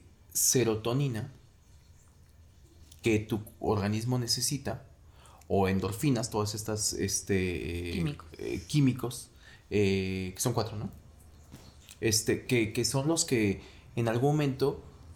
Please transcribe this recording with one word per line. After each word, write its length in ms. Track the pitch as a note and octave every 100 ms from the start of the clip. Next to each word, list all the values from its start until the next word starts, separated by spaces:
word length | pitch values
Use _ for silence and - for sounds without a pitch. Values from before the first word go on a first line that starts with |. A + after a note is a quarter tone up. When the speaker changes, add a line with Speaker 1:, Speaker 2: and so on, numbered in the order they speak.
| - - -
Speaker 1:
serotonina 1000 | - - C3 A2+ G#2+ A#2 C3 C#3 A2 - - - - - - - - - - - - - - - - - -
que 160 | A#2 G#2+
tu 220 | G#2+ G#2+ - -
organismo 600 | - G2+ G2+ G#2+ A#2+ B2+
necesita, 640 | A#2 - - C#3 - A#2+ - - - - - - -
o 180 | F#2+ F#2+
endorfinas, 640 | F#2+ F#2+ G#2 D3+ A#2 A#2
todas 240 | G#2+ G#2
estas, 380 | G#2+ A2 G#2+ -
este, 960 | - F#2+ - - F#2+ F#2 D#2+ D2 E2+ F2
eh, 40 |
Speaker 2:
Químicos. 360 | F2+ E2 D3 - -
Speaker 1:
eh, 240 | G#1+ - -
químicos, 600 | D3+ C3+ B2+ A#2 - - - - - -
eh, 640 | G#2 G2 G2 F#2+ F#2+ F#2 F2+
que 40 |
son 120 | B2+
cuatro, 240 | A#2+ G#2 G#2
¿no? 140 | G2 - - - - - - - - - - -
Este, 460 | A2+ - - - -
que, 260 | B2 G#2
que 120 | A#2+
son 240 | A#2 C3+ D3
los 160 | E3
que 380 | - A#2+ G#2 F#2 - - - -
en 100 | A2+
algún 240 | A#2 C#3
momento, 480 | D3+ C#3 C3 C3+ - - - -